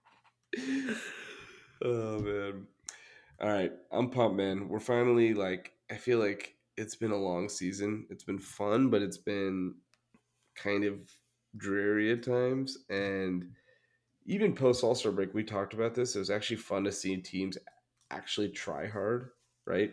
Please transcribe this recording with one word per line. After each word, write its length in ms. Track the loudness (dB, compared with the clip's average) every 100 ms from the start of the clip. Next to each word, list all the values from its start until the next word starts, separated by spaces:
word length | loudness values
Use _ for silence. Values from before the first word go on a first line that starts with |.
| _ _ _ _ _
<laughs> 440 | -8 -4 -2 -2 -4 -8 -12 -14 -16 -18 -20 -20 -4
Oh, 380 | -2 0 -2 -2
man. 460 | -2 -2 -4 -8 -14 _ -16 -16 -20 -20 -20 -4
All 80 | 0
right. 220 | 2 0 -4 -4
I'm 180 | -2 0
pumped, 260 | 2 2 4
man. 320 | 0 0 -4
We're 120 | -4
finally, 540 | 2 4 6 6 6
like, 380 | 4 0 -4 -8 _ -12
I 60 | -6
feel 220 | 2 4
like 380 | 4 0 -8 _ _ -10
it's 200 | -10 -4
been 140 | -2
a 40 | 0
long 320 | 0 0 -2
season. 580 | -4 -4 -2 -2 -2 -8
It's 140 | -10
been 140 | -6 -6
fun, 500 | -8 -4 2 4 6
but 120 | 4
it's 160 | 2 -4
been 560 | -4 -2 0 0 -2 -6 _ _ _ _ _ _ _ -8
kind 280 | -2 0
of 260 | 0 -2 -10 -20 _ _ _ -10
dreary 540 | -2 0 2 4 2
at 100 | 2
times. 560 | 0 2 2 0 -4 -8 -6
And 640 | -2 0 0 0 -2 -4 -14 _ _ _ _ _ _
even 300 | -4 2 2
post 280 | 6 6 6
All-Star 300 | 4 4 2
break, 220 | 0 0
we 100 | -2
talked 300 | -2 -2 -2
about 200 | -2 0
this. 220 | 0 0 -2
It 20 |
was 120 | -2
actually 260 | -2 -2 -4
fun 260 | -2 0
to 60 | 0
see 240 | 0 -2 -4
teams 400 | -4 -4 -4 -6 -12 -20 _ _ -14
actually 380 | -12 -4 -2 -2
try 380 | -2 -6 -6 -4
hard, 440 | -2 0 -2 -4 -16 _ _ -2
right? 260 | 2 2